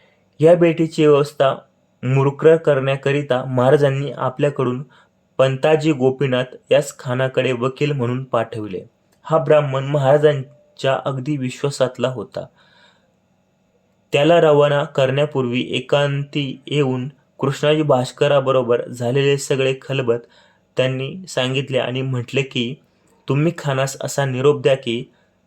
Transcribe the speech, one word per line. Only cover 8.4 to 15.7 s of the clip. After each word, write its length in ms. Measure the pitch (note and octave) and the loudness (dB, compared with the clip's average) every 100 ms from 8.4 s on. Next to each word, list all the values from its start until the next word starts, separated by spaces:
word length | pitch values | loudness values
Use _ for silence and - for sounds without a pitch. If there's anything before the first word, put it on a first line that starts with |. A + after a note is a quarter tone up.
| A2+ A#2 G#2 F#2 - _ _ _ | -4 -6 -10 -10 -14 _ _ _
हा 140 | - D#3 | -2 0
ब्राह्मण 460 | D3 D3+ C#3+ C3+ | 2 2 2 -4
महाराजांच्या 1160 | C3+ D3 C3 D3 D3+ C#3 C3 - _ - C3+ C3+ - | -2 0 2 4 4 0 -6 -16 _ -6 -2 -2 -4
अगदी 320 | C3+ B2+ D3+ | -6 -4 -4
विश्वासातला 680 | B2+ - C#3+ C#3 B2+ - B2 | -6 -4 -6 -2 -4 -2 -4
होता. 380 | B2+ F#2+ - - _ _ _ _ _ _ _ _ _ _ _ _ _ _ _ _ | -4 -10 -12 -14 _ _ _ _ _ _ _ _ _ _ _ _ _ _ _ _
त्याला 280 | C#3 D3+ E3+ | 0 4 4
रवाना 420 | D#3+ D3 D3 C#3+ | 6 4 4 2
करण्यापूर्वी 840 | C#3+ - C3 C3+ D3 C#3 B2 A#2+ | -2 0 0 0 -2 -2 -2 -2
एकांती 920 | - | -4